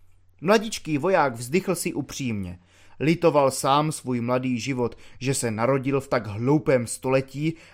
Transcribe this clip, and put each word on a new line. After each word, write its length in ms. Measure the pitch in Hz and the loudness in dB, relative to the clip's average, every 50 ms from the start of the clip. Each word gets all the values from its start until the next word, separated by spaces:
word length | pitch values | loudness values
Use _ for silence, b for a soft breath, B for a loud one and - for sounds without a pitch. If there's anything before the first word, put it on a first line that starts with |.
| - - - - _ _ _ _ | -20 -20 -20 -20 _ _ _ _
Mladičký 560 | 139 165 208 226 208 226 - - - 156 156 143 | 2 2 2 2 2 -2 -8 -10 -6 -4 -4 -2
voják 380 | 135 180 190 175 151 139 120 | 0 2 2 4 2 2 0
vzdychl 400 | 113 120 120 139 190 190 - 180 | -4 -10 -2 -2 -2 0 0 -4
si 180 | - - 180 - | -2 -2 -4 -4
upřímně. 680 | - 135 - - - 139 123 110 101 95 90 87 - b b b b b b b b | -4 -8 -8 -8 -8 -6 -4 -4 -4 -6 -8 -10 -14 b b b b b b b b
Litoval 520 | 131 147 170 170 - 165 143 147 139 135 | 0 0 0 4 4 4 4 6 4 4
sám 400 | 131 - - 139 135 147 151 156 | 0 0 0 2 2 2 2 0
svůj 300 | 151 - - 127 127 120 | -2 -6 -6 -4 -4 -2
mladý 380 | 117 120 123 127 127 131 127 117 | 0 0 -2 0 0 -2 -2 -2
život, 380 | 107 127 139 123 123 113 - b b b b b | -2 -4 -4 -2 -2 -4 -4 b b b b b
že 140 | 113 131 139 | -4 -4 -4
se 180 | - - 117 | -2 -2 -4
narodil 500 | 107 104 113 120 139 139 123 139 135 139 | -2 0 0 2 2 0 0 0 -2 -2
v 60 | 131 - | -2 0
tak 200 | - 127 104 110 | -2 -2 -2 -4
hloupém 600 | 101 107 117 127 147 156 - - 143 123 117 113 | -6 -4 2 2 2 2 4 4 2 2 2 0
století, 680 | - - - 131 131 135 131 - - 139 151 160 160 B B B | -8 -6 -2 0 0 0 0 0 -6 -4 -4 -4 -4 B B B